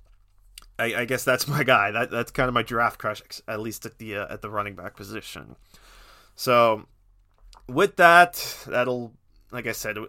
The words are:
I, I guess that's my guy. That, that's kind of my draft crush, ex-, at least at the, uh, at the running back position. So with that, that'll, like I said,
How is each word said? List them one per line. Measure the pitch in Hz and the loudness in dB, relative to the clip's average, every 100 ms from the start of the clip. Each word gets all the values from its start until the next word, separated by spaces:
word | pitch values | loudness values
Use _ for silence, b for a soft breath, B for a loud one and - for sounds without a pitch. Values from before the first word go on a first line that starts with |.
| - _ _ _ _ - - - | -20 _ _ _ _ -20 -16 -6
I, | 117 107 | -4 -2
I | 120 | -2
guess | 127 | -2
that's | - 127 - | 0 0 0
my | 143 | -2
guy. | 131 123 101 | 2 4 2
That, | 107 123 | -2 -4
that's | 117 120 | -4 -4
kind | - 127 | -2 0
of | 120 | 0
my | |
draft | 113 117 117 - | -2 0 0 -2
crush, | 113 107 | -6 -8
ex-, | - - - | -10 -16 -10
at | 110 | -8
least | 113 104 113 | -8 -10 -12
at | - | -14
the, | 110 101 | -10 -8
uh, | 98 | -8
at | 104 | -10
the | 104 | -8
running | 104 101 | -6 -6
back | 92 90 - | -8 -14 -14
position. | 101 107 - - 55 - _ b b b b b b b | -14 -12 -12 -16 -18 -20 _ b b b b b b b
So | - 120 117 107 - _ _ _ _ _ - - - | 2 4 4 2 -6 _ _ _ _ _ -20 -20 -6
with | 127 196 - | 0 0 6
that, | 170 170 175 - - - - | 8 10 8 4 -10 -12 -6
that'll, | 120 127 123 117 - _ _ _ | -2 -2 -4 -8 -16 _ _ _
like | 120 113 | -10 -8
I | |
said, | 110 110 107 | -8 -8 -10